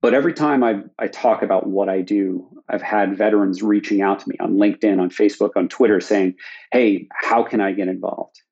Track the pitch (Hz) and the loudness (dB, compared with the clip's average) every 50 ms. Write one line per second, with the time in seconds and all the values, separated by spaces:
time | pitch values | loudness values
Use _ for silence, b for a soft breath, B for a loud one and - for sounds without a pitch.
0 | - 120 113 139 139 175 156 - 151 151 147 135 127 117 110 98 101 - _ - | 4 4 4 4 2 0 0 0 0 0 2 2 2 2 0 -2 -4 -12 _ -8
1 | 113 - - - - 123 110 107 - 104 98 95 92 98 95 98 101 95 95 95 | -8 -8 -8 0 2 2 2 2 0 0 0 0 0 0 -2 0 0 0 0 -2
2 | 95 90 104 101 98 95 90 90 - - - - _ - - 101 - - 107 107 | -2 -2 0 0 0 0 -2 -6 -8 -12 -20 -20 _ -6 -6 -6 -4 -2 0 0
3 | 101 95 98 92 104 107 107 104 101 98 92 90 104 107 104 104 101 - 104 98 | 0 0 0 0 0 2 2 2 2 2 -2 -2 0 0 0 0 0 0 0 0
4 | 98 98 98 98 - - - - 92 92 92 95 104 104 95 - - 107 98 95 | 2 0 0 -2 -4 -10 -10 -6 -4 -2 0 2 2 2 2 0 0 0 2 2
5 | 92 92 - - 107 104 101 - 104 101 - 101 90 87 - - 127 113 107 92 | 0 -2 0 2 0 0 2 2 -2 0 0 0 -2 -2 0 2 4 4 4 2
6 | 87 - 110 101 95 92 90 B B B B B B B - 123 123 110 101 87 | 2 0 0 0 0 0 -2 B B B B B B B 0 2 2 2 2 0
7 | - - - - - - 117 117 113 - - 110 101 98 95 98 95 92 92 92 | -4 -10 -10 -8 -4 0 0 0 0 0 -2 -2 -2 -2 -2 -2 -4 -4 -4 -6
8 | - 98 - - - _ _ - _ _ | -6 -8 -8 -8 -10 _ _ -20 _ _